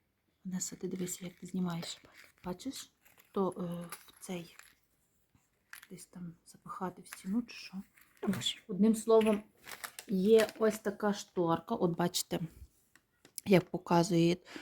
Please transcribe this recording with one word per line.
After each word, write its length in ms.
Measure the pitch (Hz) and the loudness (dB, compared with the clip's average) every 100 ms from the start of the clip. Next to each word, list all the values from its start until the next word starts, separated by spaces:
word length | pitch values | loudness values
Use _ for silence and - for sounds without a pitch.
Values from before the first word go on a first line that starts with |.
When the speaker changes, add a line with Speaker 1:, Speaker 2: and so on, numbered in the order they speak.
| _ _ _ _ 185 | _ _ _ _ -10
Speaker 1:
Vanessa, 300 | 185 - - | -6 -8 -8
ти 120 | 185 | -8
дивися, 360 | 185 180 - | -6 -6 -8
як 100 | 180 | -12
ти 120 | - 180 | -14 -8
знімаєш. 520 | 185 180 170 - - - - - _ | -4 -2 -4 -8 -12 -16 -20 -20 _
Бачиш? 460 | 180 180 269 - - _ _ _ _ | -10 -8 -8 -12 -16 _ _ _ _
То, 220 | 196 185 - | -2 -2 -2
е, 300 | 175 175 170 - - | -8 -8 -10 -16 -20
в 140 | - | -20
цей 360 | - 180 160 - - _ _ _ _ _ _ _ _ _ _ - - | -12 -12 -12 -20 -20 _ _ _ _ _ _ _ _ _ _ -20 -20
десь 160 | 175 - | -20 -18
там 280 | 180 175 - - | -14 -16 -16 -20
запихати 560 | - 165 - 185 185 | -20 -16 -8 -8 -8
в 40 | 185 | -18
стіну 360 | - 190 226 | -14 -4 -4
чи 120 | 240 | -4
що? 220 | - - 190 - _ _ - 294 185 | -14 -14 -14 -16 _ _ -8 -4 -2
Speaker 2:
Ось. 200 | - - - | -4 -6 -8
Speaker 1:
Одним 260 | 190 220 | 2 4
словом, 480 | 220 226 220 220 208 - _ - - - - - | 4 6 6 6 0 -4 _ -18 -16 -14 -16 -4
є 380 | 185 196 220 214 - | 0 6 6 6 2
ось 200 | 220 208 | 0 0
така 340 | 208 208 208 | -6 -2 -2
шторка, 600 | 202 - 185 165 165 - | -2 -6 -2 0 0 -2
от 220 | 233 180 165 | -2 0 0
бачите, 440 | 175 - - - 160 - - _ _ _ _ _ - - 202 | -2 -2 -4 -6 -8 -12 -20 _ _ _ _ _ -18 -12 4
як 240 | 180 - | 4 6
показує. 640 | 170 - 175 175 170 170 180 - - | -8 2 2 4 4 4 2 -6 -18